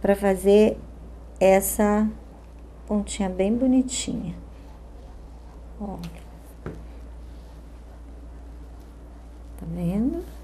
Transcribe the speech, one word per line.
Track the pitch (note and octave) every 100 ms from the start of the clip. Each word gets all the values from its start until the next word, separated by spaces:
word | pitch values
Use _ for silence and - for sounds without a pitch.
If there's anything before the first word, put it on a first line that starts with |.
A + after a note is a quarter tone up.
pra | G3 G3+
fazer | G3+ F#3+ G3 G3+ G#3+ - - - - - - -
essa | F#3 F#3+ G3 - G#3 G#3 G#3+ A3 - - - - - - -
pontinha | G#3+ G3+ - F#3+
bem | F#3 F#3+
bonitinha. | A#3 C4 C4 B3+ - - - E3 - - - - - - - - - - - - - - -
Ó. | G3+ F3 E3+ - - - - - - - - - - - - - - - - - - - - - - - - - - - - - - - - - - -
Tá | F3
vendo? | E3+ F3 G3 B3 E4+ F4+ -